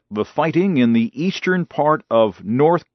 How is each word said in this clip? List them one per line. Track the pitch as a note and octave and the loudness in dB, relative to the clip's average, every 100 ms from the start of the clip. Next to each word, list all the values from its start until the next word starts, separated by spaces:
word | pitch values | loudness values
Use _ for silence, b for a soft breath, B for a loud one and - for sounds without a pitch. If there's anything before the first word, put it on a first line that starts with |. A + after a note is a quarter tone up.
| - | -4
the | G#2 | -6
fighting | G#2 - D#3+ D#3 G3 D3 | -6 -4 -2 0 0 2
in | A#2+ | 2
the | A#2 A2+ | 2 0
eastern | B2+ F#3 - F#3 F#3 E3+ | -4 -6 -4 -4 -4 -4
part | - D3 D3+ - | -2 0 0 0
of | A#2 A2 F#2+ | 0 2 -2
North | F#2 B2 D3+ E3+ - | -4 0 2 0 -4